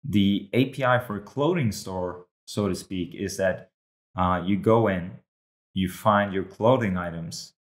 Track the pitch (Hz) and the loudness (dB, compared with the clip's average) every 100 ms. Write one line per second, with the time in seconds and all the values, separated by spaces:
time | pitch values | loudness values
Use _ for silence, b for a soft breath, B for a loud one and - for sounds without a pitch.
0 | - 101 98 101 - 117 131 - 127 123 | 0 2 4 2 0 0 0 0 2 2
1 | - - - - 147 180 120 95 - 92 | 0 -8 -8 -2 0 2 0 -2 -8 -6
2 | 90 90 - _ - - 104 90 - 95 | -6 -8 -16 _ -10 -2 -2 -2 -6 -6
3 | 85 - 95 - 95 87 - _ _ _ | -6 -6 -8 0 0 0 -8 _ _ _
4 | _ - 90 90 87 101 104 113 110 92 | _ -2 0 0 0 0 4 4 4 0
5 | 87 117 _ _ _ _ _ 95 92 - | -6 -14 _ _ _ _ _ -4 -4 0
6 | 110 101 101 95 92 - 110 131 110 90 | 2 4 2 -2 -6 0 4 4 2 -2
7 | 87 82 82 - - _ | -4 -8 -10 -12 -16 _